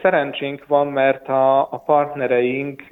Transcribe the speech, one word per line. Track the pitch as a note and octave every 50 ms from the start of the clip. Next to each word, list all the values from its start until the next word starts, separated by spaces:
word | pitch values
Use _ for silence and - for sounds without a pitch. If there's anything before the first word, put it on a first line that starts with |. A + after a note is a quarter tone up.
szerencsénk | - F#3+ F3+ D#3 C#3+ C#3 B2+ - C#3+ C#3 C#3+ C#3+ -
van, | - D3 C#3+ C#3+
mert | C#3+ C#3+ C3+ C3+ C3+ C3+ C3+ - -
a, | C3+ C3+ C3 C3+ C3+ C3+
a | C#3 - - B2+ -
partnereink, | - D3+ D3 D3 C#3+ D3 C#3+ C3 B2 B2+ B2 B2 B2 B2+ C3+ C#3 C#3+ C3+ C3+ - -